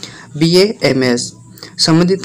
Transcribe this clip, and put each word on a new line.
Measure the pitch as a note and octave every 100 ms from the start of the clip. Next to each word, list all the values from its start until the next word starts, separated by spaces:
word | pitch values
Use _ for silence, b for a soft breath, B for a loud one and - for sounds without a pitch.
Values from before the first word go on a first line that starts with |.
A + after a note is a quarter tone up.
| B B B D3
बीएएमएस. | E3 F3+ G3+ A#3 C#3+ C3 B2+ A#2+ - - - B B -
संबंधित | - D#3+ F3 F#3+